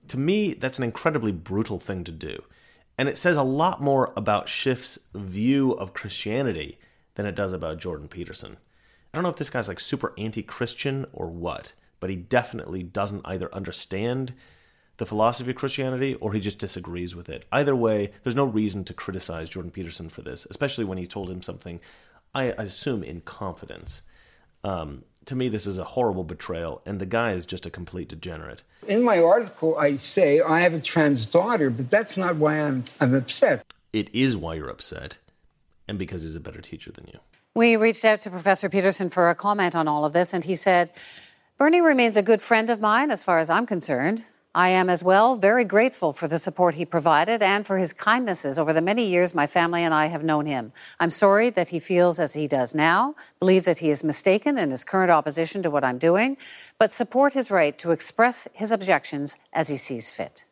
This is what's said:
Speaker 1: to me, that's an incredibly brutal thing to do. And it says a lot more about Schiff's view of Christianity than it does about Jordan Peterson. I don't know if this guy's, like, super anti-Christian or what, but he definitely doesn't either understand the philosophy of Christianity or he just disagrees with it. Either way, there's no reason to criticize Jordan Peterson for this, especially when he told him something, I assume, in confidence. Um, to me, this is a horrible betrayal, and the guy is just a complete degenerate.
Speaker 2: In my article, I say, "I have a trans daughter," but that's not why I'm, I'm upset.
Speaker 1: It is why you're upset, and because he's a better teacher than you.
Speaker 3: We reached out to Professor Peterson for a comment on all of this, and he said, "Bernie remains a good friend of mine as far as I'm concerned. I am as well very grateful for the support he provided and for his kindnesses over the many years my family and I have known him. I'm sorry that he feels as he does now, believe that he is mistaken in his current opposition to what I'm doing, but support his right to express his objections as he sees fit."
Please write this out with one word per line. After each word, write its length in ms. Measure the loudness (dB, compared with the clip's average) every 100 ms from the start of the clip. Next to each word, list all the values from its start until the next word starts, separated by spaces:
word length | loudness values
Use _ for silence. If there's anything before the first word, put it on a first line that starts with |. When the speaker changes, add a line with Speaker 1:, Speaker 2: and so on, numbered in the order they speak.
| -8
Speaker 1:
to 120 | -4
me, 340 | 0 0 0
that's 240 | -2 -6 -4
an 80 |
incredibly 480 | -4 -2 -2 0 -2
brutal 480 | -4 -4 -4 -2 -6
thing 240 | -8 -8
to 80 | -8
do. 300 | -12 -12 -12 -16 _ _ _ _ -4
And 100 | -4
it 80 | 0
says 220 | 0 2
a 40 |
lot 380 | 0 2 0 0
more 320 | 0 2 2 -2
about 320 | 0 -2 -2
Schiff's 480 | -4 -2 -2 -6 -12 _
view 580 | -12 -10 -2 2 2 2
of 220 | 0 -6
Christianity 840 | -10 -10 -8 -6 -4 -4 -4 -10 -14 _ _ _
than 100 | -8
it 100 | -8
does 200 | -4 -6
about 240 | -4 -8 -8
Jordan 280 | -8 -10 -12
Peterson. 520 | -14 -14 -14 -16 -20 _ _ _ _ _
I 20 | -4
don't 60 |
know 80 | -4
if 60 | -4
this 120 | -6
guy's, 180 | -4 -6
like, 140 | -8
super 320 | -6 -4 -6 -6
anti-Christian 880 | -8 -8 -12 -8 -8 -6 -6 -6 -8
or 140 | -10 -10
what, 440 | -8 -8 -8 -12 _ _ _
but 100 | -8
he 60 | -8
definitely 680 | -2 -2 -2 -12 -10 -10
doesn't 420 | -8 -4 -4 -6
either 240 | -8 -8 -8
understand 800 | -8 -10 -10 -8 -6 -4 -4 -6 -10 _ _ _ _ _ _
the 80 | -6
philosophy 460 | 2 2 0 -6
of 40 | -4
Christianity 600 | -4 -4 -4 -2 -4 -4
or 180 | -4
he 60 | -2
just 180 | -4 -6
disagrees 580 | -10 -10 -10 -8 -10 -12
with 140 | -14
it. 160 | -16 -4
Either 240 | 0 2
way, 380 | 2 2 2 -2 -6
there's 120 | -4 0
no 80 |
reason 400 | 0 0 -2 -4
to 80 | -10
criticize 560 | -10 -10 -10 -10 -10 -10
Jordan 220 | -12 -12
Peterson 400 | -12 -12 -12 -14
for 100 | -14
this, 260 | -14 -14 -14
especially 340 | -6 -6 -2
when 140 | -4 -4
he 80 | -8
told 240 | -8 -8
him 100 | -10
something, 400 | -12 -14 -14 -16 -18 -20 _ _ _
I 180 | -4 -4 -4
assume, 440 | -8 -8 -4 -4
in 200 | -6 -12
confidence. 800 | -14 -12 -12 -12 -16 -16 -16 -18 -20 _ _ _ _ _
Um, 420 | -6 -6 -6 -12 -18 _ -10
to 80 |
me, 140 | -4 -4
this 180 | -4 -6
is 100 | -6
a 60 |
horrible 400 | -6 -2 -2 -2
betrayal, 600 | -8 -10 -8 -8 -8 -10 -10
and 140 | -8
the 60 | -4
guy 260 | -2 -2
is 140 | -4 -8
just 200 | -12 -12
a 40 |
complete 360 | -14 -12 -12 -12
degenerate. 560 | -12 -14 -14 -14 -18 _ _ -2
Speaker 2:
In 160 | 2
my 180 | 4 6
article, 560 | 6 6 2 -2 0 2
I 200 | 2 0
say, 440 | -2 2 6 6
"I 200 | 4 4
have 120 | 4
a 60 | 2
trans 480 | -2 2 4 4 4
daughter," 420 | 2 4 2 2
but 220 | 0 0
that's 260 | 0 0 -4
not 200 | -2 2
why 240 | 2 2
I'm, 240 | 0 -2 -6 0
I'm 120 | 2
upset. 540 | 2 0 2 2 2 -4 -20 _
Speaker 1:
It 160 | -4 -2
is 220 | 0 0 0
why 180 | -4
you're 140 | -6 -8
upset, 500 | -8 -8 -8 -14 -16 _ _ _ _ _ _ -10
and 100 | -8
because 240 | -6 -8
he's 140 | -8 -10
a 40 |
better 200 | -12 -16
teacher 320 | -16 -16 -16
than 160 | -20 -20
you. 100 | -20 _ _ _ 2
Speaker 3:
We 180 | 4
reached 300 | 6 4 4
out 160 | 2 2
to 100 | -2
Professor 380 | -2 2 2 2
Peterson 420 | 2 2 2 -2
for 180 | 4 4
a 60 |
comment 400 | 4 0 2 2
on 140 | 2 0
all 160 | 2
of 80 | 2
this, 200 | 2 2
and 120 | -2
he 100 | -2
said, 380 | 0 4 4 2 -4 -20 -20 -20 _ _ _
"Bernie 220 | 4 6
remains 360 | 6 6 4 4
a 60 |
good 180 | 4 2
friend 300 | 4 2 2
of 100 | 0
mine 300 | 4 4 2
as 140 | -2
far 140 | 2 2
as 120 | 4
I'm 160 | 0 0
concerned. 600 | -4 -2 0 0 -2 -6 _ _
I 160 | 2 4
am 180 | 4 4
as 160 | 2
well 320 | 4 6 6 4
very 300 | 4 4 4
grateful 480 | 4 2 2 -2
for 140 | -2 -2
the 100 | -2
support 380 | -4 2 2 2
he 100 | -2
provided 560 | 0 4 4 4 2
and 240 | 2 2 0
for 100 | 0
his 160 | 0
kindnesses 640 | -2 0 2 0 -2 -2 0
over 140 | 2
the 80 | 2
many 240 | 2 0
years 300 | 2 2 2
my 120 | 2 0
family 380 | 2 2 0
and 80 | 2
I 140 | 2 2
have 180 | 0
known 220 | 0 0 0
him. 260 | -4 -6 -14 -20 -4
I'm 120 | -2
sorry 400 | 4 4 6 4
that 180 | 0 -2
he 100 | -4
feels 400 | 0 4 4 4
as 140 | -2
he 160 | -2 -2
does 260 | 0 0
now, 420 | 2 4 4 2 -4 -20 _
believe 280 | 4 4 4
that 140 | 0
he 100 | 0
is 120 | 0
mistaken 540 | 0 0 2 2 2 0
in 140 | -2
his 120 | -2
current 280 | -2 0 4
opposition 520 | 4 2 -2 -4 -2
to 60 | -2
what 160 | 0
I'm 140 | 0 2
doing, 400 | 4 4 2 -2 -12 -20 -20 _
but 120 | 0
support 440 | 2 -2 2 2
his 160 | 2 0
right 260 | 2 2 0
to 100 | -2
express 580 | -2 -2 2 2 2 -12
his 160 | -8 -2
objections 640 | -2 2 0 0 -6 -6 -8 _
as 160 | -4 -2
he 80 | -4
sees 320 | -6 -8 -8
fit." 360 | -10 -12 -12 -20